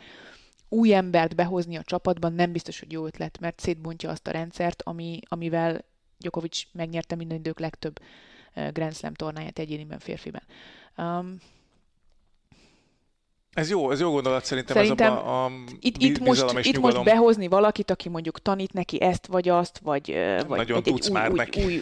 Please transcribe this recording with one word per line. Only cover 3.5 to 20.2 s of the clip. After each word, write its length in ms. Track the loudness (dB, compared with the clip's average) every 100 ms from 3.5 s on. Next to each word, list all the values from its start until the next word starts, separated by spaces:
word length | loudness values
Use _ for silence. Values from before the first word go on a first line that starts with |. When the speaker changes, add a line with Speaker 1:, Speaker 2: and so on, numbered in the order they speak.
| -6
Speaker 1:
szétbontja 500 | -4 -4 -6 -10 -8
azt 180 | -8 -6
a 40 |
rendszert, 500 | -6 -6 -4 -4 -4
ami, 380 | -10 -8 -8 -10 -10
amivel 580 | -6 -2 0 0 -2 -8 _ _ _
Djokovic 460 | -8 -6 -6 -8 -10
megnyerte 440 | -10 -6 -6 -6 -8
minden 220 | -6 -6
idők 220 | -6 -6
legtöbb, 400 | -8 -6 -10 -10 -20 -20 -20 -20 -18 -10
ö, 160 | -6
Grand 240 | -4 -6 -6
Slam 180 | -10
tornáját 460 | -8 -10 -8 -12 -10
egyéniben, 400 | -8 -8 -10 -14
férfiben. 440 | -12 -12 -12 -16 _ -20 -20 -20 -20 -8
Öm, 460 | -6 -6 -8 -14 _ _ _ _ _ _ _ _ _ _ _ _ _ _ _ _ _ _ _ _ _
Speaker 2:
Ez 160 | -4 0
jó, 220 | 2 2
ez 80 | 2
jó 120 | 2
gondolat 340 | 2 2 0 0
szerintem, 300 | -4 0 2
Speaker 1:
Szerintem 360 | 2 4 2
Speaker 2:
ez 60 | 2
a 40 |
ba-, 220 | -2 -2 -2
a 60 | -4 -16 -4
Speaker 1:
itt, 180 | -4 2
Speaker 2:
bi-, 80 | 2
Speaker 1:
itt 140 | 4
most, 100 | 4
Speaker 2:
bizalom 260 | 4 4 2
és 80 | 2
Speaker 1:
itt 80 |
most 120 | 4 4
Speaker 2:
nyugalom. 180 | 4
Speaker 1:
behozni 440 | 6 8 8 6 4
valakit, 440 | 4 4 2 -2
aki 180 | -2 -4
mondjuk 320 | -6 -6 -4
tanít 320 | -2 -2 -2
neki 280 | -4 -4 2
ezt 240 | 2 2 0
vagy 240 | 0 4
azt, 300 | 4 2 -4
vagy, 280 | -2 -2 -2
ö, 240 | -2